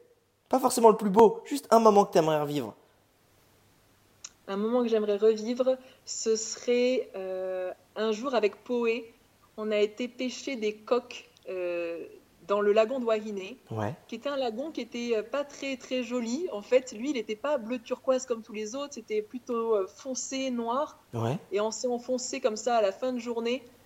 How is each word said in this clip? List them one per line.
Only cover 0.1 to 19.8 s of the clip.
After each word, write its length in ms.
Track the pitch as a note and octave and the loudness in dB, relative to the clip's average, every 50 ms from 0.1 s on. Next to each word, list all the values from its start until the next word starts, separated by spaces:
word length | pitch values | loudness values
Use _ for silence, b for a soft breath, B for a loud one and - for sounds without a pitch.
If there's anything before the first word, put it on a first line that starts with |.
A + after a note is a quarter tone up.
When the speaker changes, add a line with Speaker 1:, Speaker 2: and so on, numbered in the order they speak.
| _ _ _ _ _ _ _ - | _ _ _ _ _ _ _ 0
Speaker 1:
Pas 100 | - C4 | 0 2
forcément 300 | C4 B3 - A#3+ A3+ A3 | 2 2 4 6 8 8
le 80 | G#3 | 8
plus 120 | G#3+ G3 G#3 | 6 2 4
beau, 300 | F#3 A3+ A3+ G3+ - - - | 8 8 8 8 8 2 -4
juste 220 | - C#4+ C4+ - - | -8 -8 -8 2 4
un 80 | A3 A3+ | 6 8
moment 240 | A3+ A3 G3+ G3+ G3+ | 8 8 8 8 6
que 60 | G3+ | 6
t'aimerais 300 | - F3 D#3+ D#3 D#3 D3+ | 4 4 4 4 2 2
revivre. 320 | D3 C#3+ D3 D3 A#2 G#2 - - _ _ _ _ _ _ _ _ _ _ _ _ _ _ _ _ _ _ _ _ _ _ _ _ _ _ _ _ - - _ _ _ | 0 -2 -2 -4 -4 -6 -8 -14 _ _ _ _ _ _ _ _ _ _ _ _ _ _ _ _ _ _ _ _ _ _ _ _ _ _ _ _ -20 -20 _ _ _
Speaker 2:
Un 100 | G3+ G3 | -6 -4
moment 240 | G3 G#3+ A3+ A#3+ B3 A#3+ | -2 0 2 2 2 2
que 60 | A3+ | 4
j'aimerais 280 | A3 G#3+ G#3+ G#3 G3+ | 2 2 2 2 2
revivre, 600 | G3 G#3+ A3 A3 G#3 G#3+ A#3 B3 B3+ B3+ C4 C4 B3+ B B B B B | 4 4 4 4 4 0 -2 -2 0 2 2 0 0 B B B B B
ce 300 | - - - - A3+ A3+ | -12 -10 -4 -2 0 0
serait, 760 | A3 - - - - - B3 A#3+ B3 B3 B3 B3+ - - - - | 0 -2 -6 -10 -6 -2 0 2 4 4 2 2 0 -2 -4 -8
euh, 560 | F#3+ F#3+ F#3 F#3+ F#3 F#3+ F#3 F#3 F#3 F#3 F#3 - - _ _ - | -10 -8 -8 -6 -6 -6 -6 -6 -6 -6 -8 -10 -12 _ _ -6
un 160 | G3 A3 A3 | -4 -2 -2
jour 240 | G#3+ G#3 B3 C#4 B3+ | -2 -2 -2 -2 2
avec 280 | A3+ G#3+ G3+ G3+ - - | 2 2 2 0 -4 -6
Poé, 500 | - B3 A#3+ A#3 A3+ A3+ B3+ - - - _ _ _ _ _ _ _ _ | -4 -2 0 0 0 0 -2 -6 -10 -18 _ _ _ _ _ _ _ _
on 140 | A3 G#3+ G#3+ | -8 -4 0
a 60 | G#3+ | 2
été 300 | G#3 G#3 G#3 G#3+ - B3 | 2 2 2 0 -4 -8
pêcher 480 | A#3+ - - C4 B3+ B3 - - C#4 C4+ | -6 -6 -6 -6 -6 -6 -6 -8 -8 -6
des 200 | A3+ G#3+ G#3+ G#3+ | -4 -4 -4 -4
coques, 540 | - - - A#3+ B3 - - - - - - _ _ - - | -6 -2 -2 0 0 0 -4 -12 -18 -20 -20 _ _ -14 -10
euh, 560 | F#3+ F3+ F3+ F3 F3 E3+ E3+ E3+ E3+ E3 - - - - - _ _ _ E3+ | -8 -6 -4 -4 -4 -4 -6 -6 -8 -10 -12 -14 -18 -20 -20 _ _ _ -4
dans 120 | F3 G3+ G#3 | 0 0 2
le 140 | G#3 G#3 G3+ | 4 6 6
lagon 260 | A3 A3 A3 C4+ C4 | 6 4 4 0 -2
de 60 | A#3+ | 0
Wahine, 500 | A3+ A3 G#3+ G#3 A3 G#3 G3 F#3 G3 B3+ - - - | 0 0 0 -2 -4 -8 -8 -8 -10 -14 -16 -14 -8
Speaker 1:
Ouais. 240 | A2+ A2 G#2 G#2+ D#3+ - - | -6 -4 -4 -4 -4 -8 -12
Speaker 2:
qui 80 | - A#3 | -14 -12
était 120 | A#3 - C#4+ | -8 -6 -6
un 60 | C#4+ | -4
lagon 360 | C4+ C4 A#3+ G#3+ A#3 C#4+ E4 | -4 -4 -4 -4 -6 -8 -8
qui 100 | D#4 C#4+ | -8 -8
était, 300 | A#3 - - A#3+ A#3+ A#3+ A3+ | -10 -8 -8 -8 -4 -2 -2
euh, 80 | G#3+ G#3 | -2 -2
pas 220 | A3+ - C#4+ C#4+ | -2 -4 -6 -6
très, 320 | C#4+ - - - - C4 | -6 -8 -10 -8 -6 -6
très 260 | B3 - - C4 B3+ A#3+ | -8 -6 -6 -4 -4 -4
joli. 440 | A3+ B3 B3+ A#3 A3+ B3 D#4 F#4 E4+ | -4 -4 -4 -4 -4 -4 -4 -4 -6
En 100 | G#3 G#3 | -6 -8
fait, 300 | G3+ - B3 C4 B3+ - | 0 2 2 2 2 0
lui, 200 | A3+ G#3 A#3+ D4 | -6 -8 -6 -4
il 60 | C#4+ | -4
était 180 | A#3 G#3+ - G#3+ | -4 -4 -6 -8
pas 220 | G#3 - C#4+ D4+ | -6 -2 -2 -2
bleu 220 | B3+ G#3+ A3 B3+ B3 | -2 -2 -4 -6 -6
turquoise 460 | B3 - B3+ - - C4+ C4 B3+ - | -6 -6 -8 -2 0 0 0 0 -2
comme 160 | - A#3+ A3+ | -4 -6 -6
tous 100 | G#3+ - | -6 -10
les 240 | G#3+ G#3+ G#3+ G#3 A#3 | -10 -8 -8 -8 -8
autres, 200 | C#4 C#4+ C#4+ - | -8 -8 -10 -10
c'était 260 | A#3 G#3+ - A3 G#3+ | -14 -8 -4 -4 -4
plutôt, 540 | G#3 - - A#3+ - - A#3+ A3+ A3+ A3+ A3 | -4 -4 -8 -12 -8 -6 -4 -2 0 2 2
euh, 120 | G3+ | 2